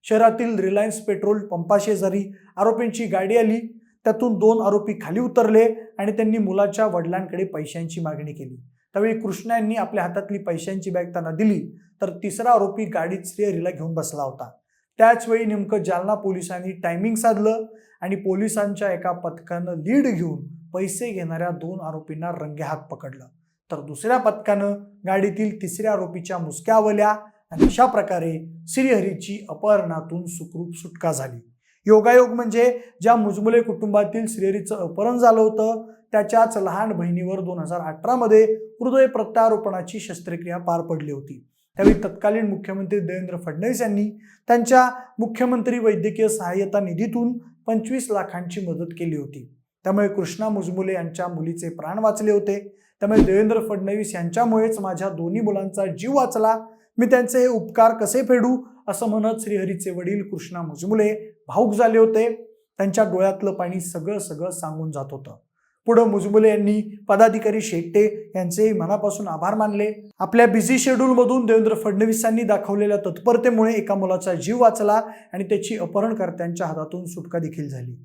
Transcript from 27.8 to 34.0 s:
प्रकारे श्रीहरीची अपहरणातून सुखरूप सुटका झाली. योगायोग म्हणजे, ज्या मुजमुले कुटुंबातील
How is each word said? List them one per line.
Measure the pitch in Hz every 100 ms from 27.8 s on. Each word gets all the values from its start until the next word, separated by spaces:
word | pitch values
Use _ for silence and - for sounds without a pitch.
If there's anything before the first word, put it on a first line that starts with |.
| 262
प्रकारे | 214 - 180 165 160 - - -
श्रीहरीची | - 262 220 190 - - 202 -
अपहरणातून | - 208 208 170 160 160 170 175
सुखरूप | - 160 160 175 170
सुटका | 175 160 170
झाली. | 139 135 120 _ _ _ _ -
योगायोग | 214 220 247 247
म्हणजे, | 233 233 220 247 240 - _
ज्या | 220 233
मुजमुले | 208 196 214 240
कुटुंबातील | 226 196 214 202